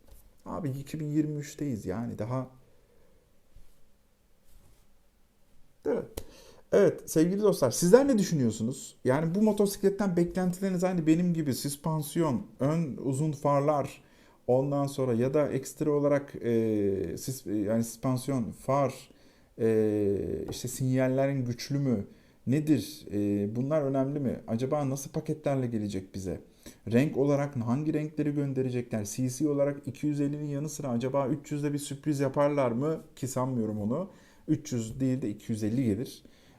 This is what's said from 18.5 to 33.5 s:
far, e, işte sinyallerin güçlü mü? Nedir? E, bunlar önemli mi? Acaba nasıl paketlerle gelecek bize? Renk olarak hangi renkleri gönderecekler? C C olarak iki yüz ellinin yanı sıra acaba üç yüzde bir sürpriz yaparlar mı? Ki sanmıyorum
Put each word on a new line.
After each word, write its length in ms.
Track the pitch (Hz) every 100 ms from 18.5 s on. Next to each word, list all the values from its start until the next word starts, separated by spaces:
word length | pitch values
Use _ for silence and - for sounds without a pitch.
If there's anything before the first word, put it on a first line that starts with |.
far, 580 | - - 139 135 - - - - _ _ -
e, 840 | 113 110 107 107 101 98 85 - -
işte 180 | - 123
sinyallerin 800 | - 127 127 131 131 139 139 123
güçlü 340 | 120 - 139
mü? 260 | 139 110 101 - - _ -
Nedir? 600 | 143 151 139 95 - -
E, 420 | 101 104 101 101 117
bunlar 260 | 135 156
önemli 380 | 139 135 135 147
mi? 200 | 127 90 -
Acaba 420 | 117 135 151 143
nasıl 220 | 139 -
paketlerle 560 | 160 156 151 151 139 123
gelecek 460 | 117 107 95 92
bize? 260 | 98 95 82 - _ - - -
Renk 260 | 113 151 -
olarak 380 | 143 143 143 131
hangi 380 | 117 127 156
renkleri 380 | 151 151 151 151
gönderecekler? 760 | 147 143 131 127 123 120 117 101
C 240 | - 127
C 200 | 127 156
olarak 380 | 143 143 143 -
iki 200 | 120 151
yüz 140 | 147
ellinin 260 | 143 147 147
yanı 220 | 143 151
sıra 200 | - 143
acaba 380 | 120 127 139 135
üç 240 | 143 -
yüzde 220 | 147 147
bir 60 | 143
sürpriz 400 | 143 139 - 143
yaparlar 520 | 139 143 143 143 127
mı? 300 | 117 147 160 - -
Ki 120 | 127
sanmıyorum 540 | - 131